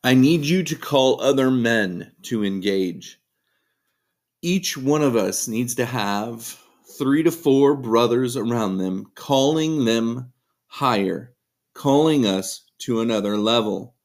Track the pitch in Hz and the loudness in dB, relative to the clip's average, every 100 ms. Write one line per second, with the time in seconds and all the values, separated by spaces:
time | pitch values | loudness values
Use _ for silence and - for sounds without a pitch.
0 | 127 131 135 170 143 185 175 156 - 143 | 4 4 6 4 2 0 -2 -8 0 2
1 | 131 117 127 135 131 127 117 113 98 87 | 2 2 2 2 2 2 2 2 0 -4
2 | - _ - 117 101 98 98 98 92 85 | -14 _ -8 -4 -2 -2 -2 -2 -2 -6
3 | - - _ _ _ _ _ _ _ _ | -18 -20 _ _ _ _ _ _ _ _
4 | _ _ _ _ 170 185 - 143 131 151 | _ _ _ _ -2 -2 -2 -4 0 2
5 | 147 117 95 - - 113 120 - 120 123 | 2 2 0 -4 -4 -4 -4 -4 -4 -2
6 | 101 101 110 117 117 - _ _ _ - | -2 -4 -6 -12 -16 -18 _ _ _ -6
7 | 131 143 160 - 143 135 139 143 117 117 | 0 2 0 0 2 4 4 2 2 2
8 | 120 120 127 123 113 120 104 95 92 95 | 4 2 -2 -4 -4 -2 -2 -2 -4 -6
9 | 101 - - 135 139 160 156 156 117 117 | -10 -18 0 2 2 0 -2 0 0 0
10 | 113 120 127 _ _ _ _ - 135 110 | -2 -6 -12 _ _ _ _ -4 0 0
11 | 95 87 - _ _ _ _ - 139 139 | 0 -4 -10 _ _ _ _ -4 2 4
12 | 160 151 110 95 95 - _ _ - 113 | 4 2 2 0 -4 -12 _ _ -4 -2
13 | 117 110 101 107 107 117 107 95 113 _ | 0 -2 -2 -2 0 0 0 -6 -10 _